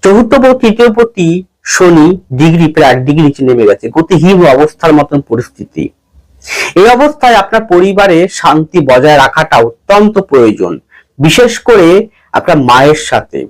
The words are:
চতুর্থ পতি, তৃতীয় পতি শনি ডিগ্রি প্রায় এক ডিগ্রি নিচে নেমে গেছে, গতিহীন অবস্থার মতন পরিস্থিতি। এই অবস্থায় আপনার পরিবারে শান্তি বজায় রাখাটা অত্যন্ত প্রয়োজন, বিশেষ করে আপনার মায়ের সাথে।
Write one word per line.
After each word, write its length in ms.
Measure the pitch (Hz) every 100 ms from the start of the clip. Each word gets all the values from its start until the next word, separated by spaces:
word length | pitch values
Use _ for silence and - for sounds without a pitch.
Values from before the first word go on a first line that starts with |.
চতুর্থ 340 | 190 208 233 277
পতি, 340 | 254 254 226
তৃতীয় 240 | 214 240
পতি 500 | 220 233 - 165 175 185 _
শনি 580 | - - 180 165 156 185 _
ডিগ্রি 400 | 127 160 165 160
প্রায় 200 | 156 143
এক 120 | 127 127
ডিগ্রি 180 | 147
নিচে 220 | 147 139 127
নেমে 200 | 123 104
গেছে, 240 | 101 117
গতিহীন 560 | 117 165 180 170 196 165
অবস্থার 480 | 131 151 - 170
মতন 280 | 151 143 143
পরিস্থিতি। 680 | 139 151 120 _ - - 71 _ _ _ _ _ - - - -
এই 120 | 208
অবস্থায় 480 | 240 294 294 254 220
আপনার 300 | 196 226 220
পরিবারে 640 | 175 190 196 202 165 175
শান্তি 520 | - - 151 156 180
বজায় 380 | 135 127 147 147
রাখাটা 400 | 131 - 127 135
অত্যন্ত 600 | 113 - _ 202 214 208
প্রয়োজন, 600 | - 135 113 101 92 82 _ _ _ -
বিশেষ 400 | 151 - 233 226
করে 480 | - 226 170 190 220 _ _
আপনার 240 | - - 156
মায়ের 380 | 123 123 143 151
সাথে। 520 | - 117 - 139 107